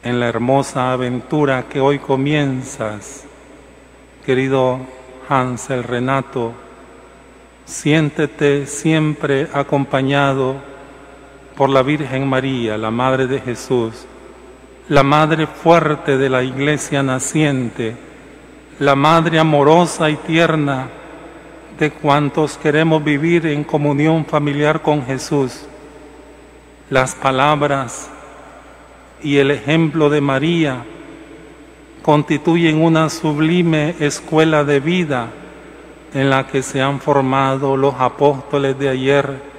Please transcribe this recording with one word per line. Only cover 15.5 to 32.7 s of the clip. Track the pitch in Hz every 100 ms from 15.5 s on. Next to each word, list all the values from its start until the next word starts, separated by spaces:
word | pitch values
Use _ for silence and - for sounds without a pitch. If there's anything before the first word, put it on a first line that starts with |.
| - 165 170 156 147 - 135
de | 135
la | 127
Iglesia | 127 127 143 151 - 143
naciente, | 135 131 - 156 151 135 120 - 113 120 - - - - - - - -
la | 143 139
Madre | 147 165 165 160
amorosa | 160 147 143 165 175 - 160
y | 151
tierna | - 160 165 160 143 131 131 - - - - - - - - -
de | 151
cuantos | - 151 143 147 165 151 -
queremos | 156 147 165 156
vivir | 151 147 160 170 160
en | 147
comunión | 147 151 147 139 151 160 147
familiar | 151 147 143 147 156
con | - 147 123
Jesús. | 135 - 147 131 - - - - - - - - - - - - - -
Las | 131 131 -
palabras | 135 131 143 151 143 139 123 - - - - - - - - - - - - - 147
y | 143
el | 139
ejemplo | 139 113 160 160 160 147
de | 147
María | 143 135 156 175 151 127 113 - - - - - - - - - - -
constituyen | - 151 147 147 170 170 165